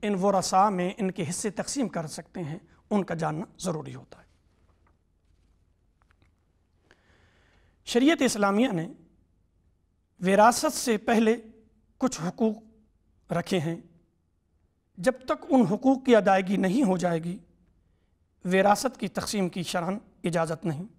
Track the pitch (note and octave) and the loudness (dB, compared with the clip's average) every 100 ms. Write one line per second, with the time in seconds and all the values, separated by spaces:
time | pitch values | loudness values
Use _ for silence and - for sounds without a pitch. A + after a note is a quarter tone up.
0 | G#3 F#3+ G3+ F#3+ - F#3 G#3 F#3 F3+ G#3 | -4 0 2 0 2 4 4 2 -2 -2
1 | F#3+ F3+ D3+ F3+ G#3 - F3+ C#4+ G3+ E3+ | -4 -4 -6 -6 -6 -6 -6 -4 -4 -6
2 | D#3 - - G3 D3 D#3+ - _ - G#3 | -10 -12 -14 -10 -10 -10 -16 _ -4 -2
3 | F3 E3 D#3 D#3 - - F#3 D#3 C3+ B2+ | -2 -4 -4 -4 -10 -10 -8 -8 -10 -16
4 | - - _ _ _ _ _ _ _ _ | -20 -20 _ _ _ _ _ _ _ _
5 | _ _ _ _ _ _ _ _ _ _ | _ _ _ _ _ _ _ _ _ _
6 | _ _ _ _ _ _ _ _ _ _ | _ _ _ _ _ _ _ _ _ _
7 | _ _ _ _ _ _ _ _ - A#3+ | _ _ _ _ _ _ _ _ -4 2
8 | C#4 E4+ B3+ G#3+ G3+ G3+ B3+ E3+ F3 - | 4 4 2 2 2 2 2 -2 -6 -12
9 | _ _ _ _ _ _ _ _ _ _ | _ _ _ _ _ _ _ _ _ _
10 | _ - F3+ G3+ A3+ A#3+ D#4 - B3+ G#3+ | _ -6 2 6 6 6 0 -2 -2 -2
11 | - A3+ A3 A#3 - - _ _ _ - | 2 2 2 0 -4 -20 _ _ _ -4
12 | B3+ D#3 E3+ - A3 G#3+ - _ _ _ | -4 -2 -6 0 -2 -2 -12 _ _ _
13 | _ _ - E3+ - F#3 D#3 E3+ - _ | _ _ -8 -6 -2 -2 -2 -6 -12 _
14 | _ _ _ _ _ _ _ _ _ - | _ _ _ _ _ _ _ _ _ -6
15 | G3+ C4 - D4+ - C4 F3+ G#3 C4 C4+ | -4 -2 -4 -6 0 2 2 2 0 2
16 | C4 A3 F#3+ F#3+ F#3 G3 F#3+ A3+ G#3 F#3 | 4 4 6 2 2 0 0 2 0 0
17 | F3 E3 E3+ G3 - _ _ _ _ _ | 0 -2 -4 -10 -16 _ _ _ _ _
18 | _ _ _ _ F3+ F#3+ G3 G3+ C4 - | _ _ _ _ 0 4 4 4 0 -6
19 | F#3+ F#3+ - G#3 F3+ F#3+ D#3+ F3+ E3+ G3+ | -8 -6 -4 -2 -2 -4 -6 -4 -4 -6
20 | - _ F3+ E3 E3 D#3+ E3 D3 F#3+ | -10 _ -4 -2 -2 -4 -6 -6 -10